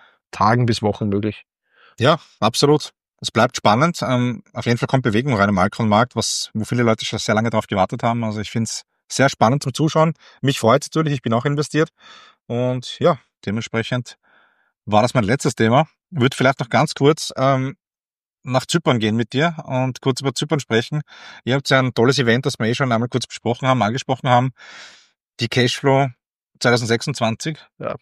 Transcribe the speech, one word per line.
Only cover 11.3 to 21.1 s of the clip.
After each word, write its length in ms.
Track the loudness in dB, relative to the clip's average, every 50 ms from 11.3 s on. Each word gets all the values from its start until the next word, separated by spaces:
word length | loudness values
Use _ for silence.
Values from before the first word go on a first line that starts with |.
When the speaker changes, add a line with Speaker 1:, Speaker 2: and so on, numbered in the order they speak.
| 0
Speaker 2:
auch 120 | 0 0
investiert. 440 | -2 -2 -2 -4 -2 -2 -2 -2 -2 _ _ _ -20 -20 -20 -20 -20 _ _ _ -8
Und 520 | -4 -4 -2 -2 -4 -4 -8 -10 -6 0
ja, 200 | 0 2 0 0 _ _ _ _ -8
dementsprechend 720 | -6 -6 -4 -6 -4 -4 -4 -4 -2 -4 -6 -6 -8 -14 _ _ _ _ _ _ _ _ _ _ _ _ _ _
war 160 | 0 4 4
das 120 | 4 4 2
mein 100 | 0 2
letztes 320 | 2 0 0 0 -2 0
Thema. 320 | 0 2 4 4 4 2 0 _ _ _ _
Würd 260 | -2 0 0 0 2
vielleicht 240 | 2 2 2 2 0
noch 100 | -2 -2
ganz 240 | 0 0 0 0 0
kurz, 380 | 2 4 4 4 2 -2 -10 -6 -2
ähm, 400 | 0 0 0 0 -2 -6 -8 -12 _ _ _ _ _ _ _ _ _ _ _ _ -8
nach 200 | -4 -2 -2 -2
Zypern 340 | -2 -2 -2 0 0 0 0
gehen 160 | 0 0 0
mit 160 | 0 -2 -2
dir 240 | -2 -2 -2 -2 -2 -6 -10
und 380 | -6 -4 -4 -4 -4 -6 -4
kurz 180 | -4 -4 -4 -2
über 140 | -4 -6 -6
Zypern 260 | -6 -4 -4 -4 -4
sprechen. 420 | -2 0 0 0 0 -2 -4 -8 -8 _